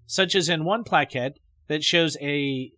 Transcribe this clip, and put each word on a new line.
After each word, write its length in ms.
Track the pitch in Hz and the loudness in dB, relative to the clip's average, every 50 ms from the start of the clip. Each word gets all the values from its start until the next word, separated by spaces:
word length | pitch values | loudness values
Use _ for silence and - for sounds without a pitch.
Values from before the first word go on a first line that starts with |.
| _ | _
such 300 | - - - 190 175 - | -6 -2 0 0 2 2
as 160 | 196 165 156 | 2 2 2
in 160 | 175 156 156 | 0 0 0
one 180 | 175 208 233 226 | 0 -2 -2 -2
plaquette 520 | - 190 156 143 - - 127 123 139 147 _ _ _ _ _ _ | 0 2 2 2 2 -2 -4 -4 -4 -6 _ _ _ _ _ _
that 160 | - 147 156 151 | -6 -4 -2 0
shows 360 | - - 170 165 160 151 - | 2 4 4 4 2 0 -4
a, 500 | 143 143 143 147 143 139 135 131 131 - _ | -4 -2 -2 0 0 -2 -2 -4 -6 -8 _